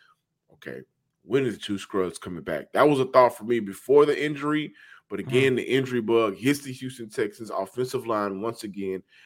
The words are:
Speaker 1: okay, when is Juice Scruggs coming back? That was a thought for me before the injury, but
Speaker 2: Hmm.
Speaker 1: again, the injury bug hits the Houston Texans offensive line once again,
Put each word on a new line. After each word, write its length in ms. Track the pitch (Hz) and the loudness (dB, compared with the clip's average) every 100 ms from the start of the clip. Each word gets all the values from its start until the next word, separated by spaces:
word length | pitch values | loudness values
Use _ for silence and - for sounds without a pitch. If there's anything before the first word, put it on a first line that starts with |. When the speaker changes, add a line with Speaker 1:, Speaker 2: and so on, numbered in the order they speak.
| _ _ _ _ _ | _ _ _ _ _
Speaker 1:
okay, 260 | _ - 64 - _ _ _ | _ -16 -16 -18 _ _ _
when 200 | - 135 | -2 0
is 140 | 127 101 | 0 -4
Juice 240 | - 98 | -6 -8
Scruggs 340 | - 101 92 - | -4 -2 -2 -6
coming 260 | - 85 | -10 -10
back? 300 | - 76 - | -6 -6 -2
That 160 | 101 143 | 2 4
was 120 | 135 | 4
a 40 | |
thought 320 | 127 131 123 - | 4 6 4 2
for 80 | |
me 160 | 107 120 | -2 -2
before 460 | 98 95 - 143 147 | -2 -6 4 6 6
the 180 | - | 2
injury, 480 | 151 143 147 151 151 - - - _ | -2 -4 -2 -2 -4 -12 -20 -20 _
but 100 | 98 | -8
Speaker 2:
Hmm. 80 | 95 | 0
Speaker 1:
again, 260 | 127 135 120 | 4 4 2
the 60 | |
injury 380 | - 131 123 123 | 2 0 0 -2
bug 360 | 110 117 110 92 | 2 2 2 0
hits 240 | 127 143 | 0 0
the 120 | 139 | -4
Houston 360 | 127 127 123 110 | -12 -12 -12 -8
Texans 420 | - 104 113 107 | -4 -4 -4 -8
offensive 560 | 92 98 123 127 123 117 | -6 -6 -4 -4 -4 -2
line 340 | 107 101 95 | -2 -2 -2
once 240 | 113 117 | -6 -6
again, 380 | 107 98 95 95 - _ | -10 -8 -6 -6 -10 _